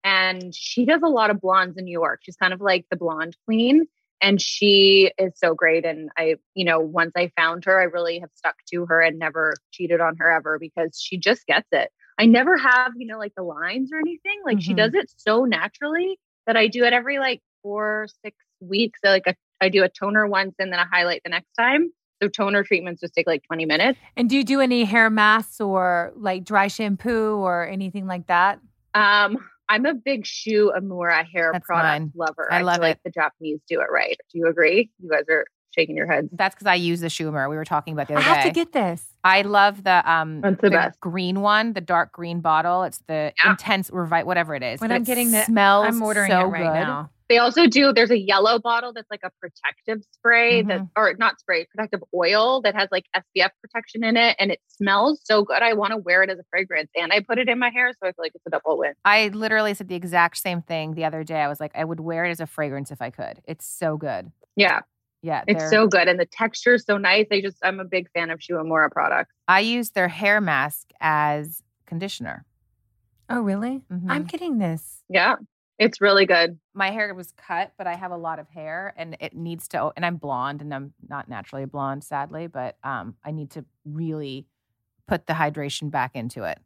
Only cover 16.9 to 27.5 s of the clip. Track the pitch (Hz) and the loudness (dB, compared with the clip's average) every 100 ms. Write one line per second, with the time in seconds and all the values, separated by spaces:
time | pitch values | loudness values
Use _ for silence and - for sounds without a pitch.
16.9 | 240 240 277 269 247 _ _ 202 208 214 | 2 0 -4 -2 -4 _ _ -10 -6 -4
17.9 | 214 214 _ 214 _ _ _ 180 196 226 | -4 -8 _ -18 _ _ _ -4 -2 -2
18.9 | - 196 190 185 180 _ _ 190 190 180 | 2 2 2 0 -6 _ _ 2 4 2
19.9 | - 202 214 214 190 190 175 190 175 175 | 0 -2 0 2 0 -2 -6 -6 -2 0
20.9 | 180 175 170 175 175 _ - 240 285 339 | 0 0 -2 -4 -8 _ -2 2 2 0
21.9 | _ _ _ 202 208 196 202 196 185 180 | _ _ _ -6 -2 0 0 0 -2 -2
22.9 | 175 170 - 165 156 _ 165 160 156 220 | -10 -6 -2 0 -2 _ -6 0 2 2
23.9 | 269 - - 240 277 233 269 262 247 220 | 0 -8 -2 0 2 2 2 2 2 2
24.9 | 226 226 220 214 220 220 - 208 190 180 | 4 4 4 4 4 0 -6 -2 0 2
25.9 | 175 170 - 202 185 180 208 196 - 214 | 0 -2 -6 -6 -6 0 0 0 -2 -4
26.9 | 196 240 233 214 214 190 | -4 -2 0 0 0 0